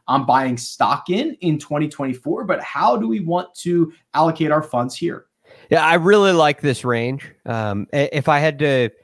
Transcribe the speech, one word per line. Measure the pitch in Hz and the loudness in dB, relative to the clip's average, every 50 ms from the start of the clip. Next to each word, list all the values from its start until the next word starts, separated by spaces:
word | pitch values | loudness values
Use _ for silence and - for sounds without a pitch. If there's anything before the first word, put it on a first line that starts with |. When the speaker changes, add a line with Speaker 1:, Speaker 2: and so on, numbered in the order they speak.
| - | -4
Speaker 1:
I'm | - 127 139 131 | -2 0 0 2
buying | 123 123 135 135 131 120 | 2 2 2 2 0 -4
stock | 117 - - - - 120 104 139 - - - | -6 -8 -10 -4 -2 0 0 0 -2 -2 -4
in, | 180 226 302 330 247 - | -2 -2 -2 -4 -6 -4
in | - 165 151 | -2 -2 -2
twenty | 147 - - 147 147 151 | -2 -4 -6 -4 -4 -4
twenty-four, | 151 - - 139 131 127 127 - 147 175 - - | -4 -4 -6 -6 -6 -6 -6 -6 -6 -6 -4 -2
but | 185 160 - | -4 -4 -4
how | - - - 139 180 233 247 | -4 -8 -6 0 0 0 0
do | 208 226 | 0 -2
we | 226 226 208 | -2 -4 -4
want | 170 160 170 180 180 - _ | -2 -2 -4 -4 -4 -6 _
to | - - 175 175 175 160 160 - _ _ _ - | -10 -4 -2 0 0 0 0 -2 _ _ _ 0
allocate | 147 160 165 160 - 160 151 | 2 2 2 2 0 0 0
our | 151 156 | 0 0
funds | 151 - - 120 123 127 - | -2 -2 -4 -4 -4 -4 -6
here? | - 170 - - - _ _ _ _ _ _ - - - - | -6 -6 -6 -6 -8 _ _ _ _ _ _ -20 -16 -4 0
Speaker 2:
Yeah, | - 165 151 | 0 2 4
I | 160 165 | 4 4
really | 175 160 196 208 208 196 196 180 | 4 6 6 6 6 6 6 6
like | 165 156 147 143 - | 6 4 4 2 0
this | - 143 123 - - | 0 -2 -2 0 -2
range. | 123 120 117 117 123 135 139 - - - _ - | -2 -2 0 -2 -4 -6 -8 -10 -16 -20 _ -8
Um, | 120 117 113 110 104 101 104 - - - | -6 -4 -4 -4 -4 -4 -4 -6 -4 -2
i-, | 143 143 - | -2 -2 0
if | - 147 131 | -2 -2 0
I | 160 151 143 | 2 2 2
had | 151 160 147 139 | 2 0 0 0
to, | 151 143 135 127 120 107 _ _ | 0 2 2 2 0 0 _ _